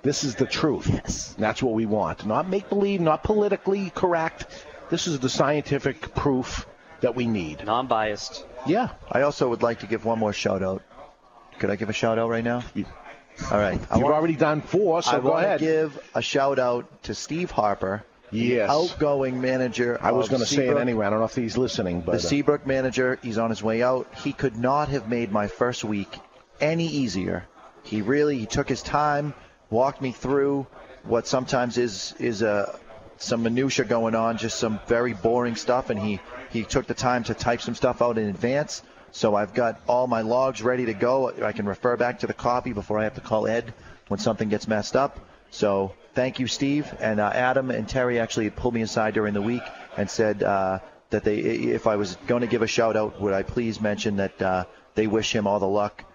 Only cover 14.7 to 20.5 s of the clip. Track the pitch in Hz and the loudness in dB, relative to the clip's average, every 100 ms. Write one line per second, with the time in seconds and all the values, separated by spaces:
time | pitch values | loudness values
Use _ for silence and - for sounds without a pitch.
14.7 | 180 202 165 - 123 127 165 196 156 156 | 2 4 2 2 2 4 4 2 2 2
15.7 | 160 156 135 - 131 117 143 139 135 123 | 2 0 -4 -6 -4 0 2 2 2 2
16.7 | 120 - - - 104 - 156 175 - 107 | 0 -4 -14 -10 -8 -4 -4 -2 2 2
17.7 | 98 95 104 - _ - 107 120 123 101 | 2 -2 -4 -8 _ -6 0 2 4 4
18.7 | 147 175 - 151 139 131 127 127 131 127 | 2 2 0 2 2 0 0 0 0 0
19.7 | 120 120 117 - 120 110 131 113 | 0 0 2 2 2 2 0 2